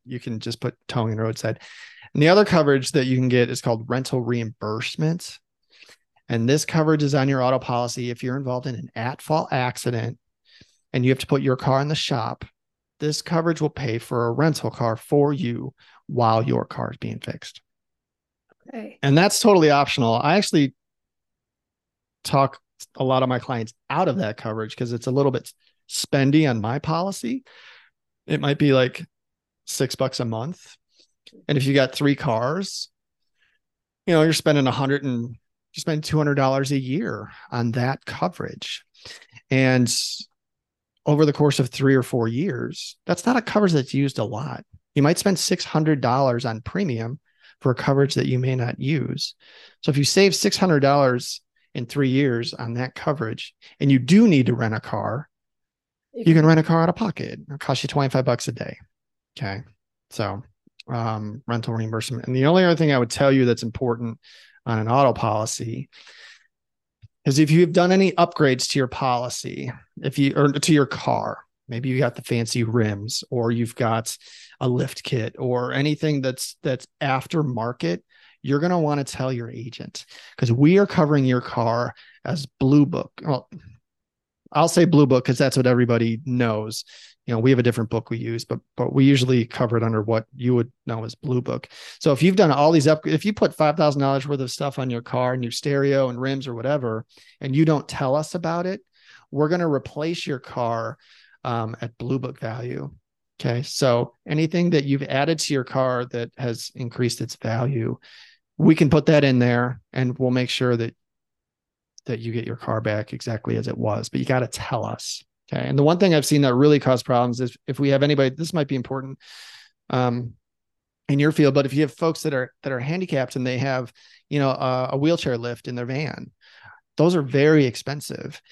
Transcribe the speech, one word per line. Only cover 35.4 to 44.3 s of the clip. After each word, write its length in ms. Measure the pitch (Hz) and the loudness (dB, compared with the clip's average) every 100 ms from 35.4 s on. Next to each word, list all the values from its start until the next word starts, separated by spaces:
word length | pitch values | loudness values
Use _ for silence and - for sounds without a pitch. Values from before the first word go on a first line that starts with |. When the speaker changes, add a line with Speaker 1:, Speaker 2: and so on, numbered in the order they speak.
| _ _ _ - | _ _ _ -10
Speaker 1:
spending 220 | 170 151 | -6 -6
two 140 | - 156 | -2 0
hundred 180 | 147 139 | 2 2
dollars 360 | 135 135 135 | 2 0 -2
a 80 | 139 | -4
year 520 | 127 147 226 107 104 - - | -2 -4 -4 -8 -10 -18 -8
on 200 | 123 120 | -4 -2
that 340 | 123 123 139 - | -2 -2 -4 -10
coverage. 800 | - 180 - - - - - _ _ - - _ - - | -6 -6 -6 -12 -12 -12 -12 _ _ -20 -20 _ -18 -2
And 420 | 131 131 127 120 - - - - _ _ _ _ _ _ _ - | 2 4 4 2 -2 -6 -10 -16 _ _ _ _ _ _ _ 0
over 200 | 147 151 | 4 4
the 80 | |
course 260 | 143 147 135 | 4 2 2
of 100 | 127 | -2
three 260 | - 139 135 | 0 2 4
or 80 | |
four 260 | 117 127 113 | 2 -2 -2
years, 680 | 120 190 123 - - - - - | -2 -4 -4 -8 -10 -16 -10 -4
that's 200 | 175 - | -2 0
not 100 | 254 | 0
a 60 | |
coverage 320 | - 214 202 | 0 2 4
that's 200 | 156 127 | 2 0
used 260 | 135 139 - | -2 -2 -2
a 40 | |
lot. 400 | 107 | -6